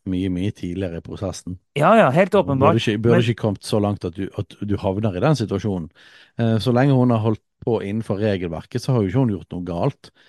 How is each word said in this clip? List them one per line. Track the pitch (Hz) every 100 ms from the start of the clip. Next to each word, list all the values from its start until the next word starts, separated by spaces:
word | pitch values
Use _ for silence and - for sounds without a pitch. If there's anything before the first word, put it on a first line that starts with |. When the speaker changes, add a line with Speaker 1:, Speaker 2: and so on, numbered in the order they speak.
| 98
Speaker 1:
mye, | 92 95
mye | 90 101
tidligere | - 87 90 95 82
i |
prosessen. | - 80 95 85 - 90 _ -
Speaker 2:
Ja, | 156 226
ja, | 156
helt | 147 196 202 139
Speaker 1:
Hun | 135
Speaker 2:
åpenbart. |
Speaker 1:
burde | 139 139
ikke, | - 107
burde | 117 120
Speaker 2:
Men |
Speaker 1:
ikke | 117 113
kommet | 110 98
så | - 110
langt | 104 101
at | 90
du, | 92 98 -
at | - -
du | 104 98
havner | 101 95 110 90
i |
den | 135 131
situasjonen. | 101 98 107 92 80 - - - _ -
Eh, | 117 113
så | 101
lenge | 120 143
hun | 131 123
har | 117
holdt | 110 110 _ _
på | - 110
innenfor | 98 110 110 98
regelverket, | 107 98 87 78 - 123
så | -
har | 123
jo | 98
ikke | 113
hun | 123
gjort | 95 80
noe | 87
galt. | 90 85 127 - - _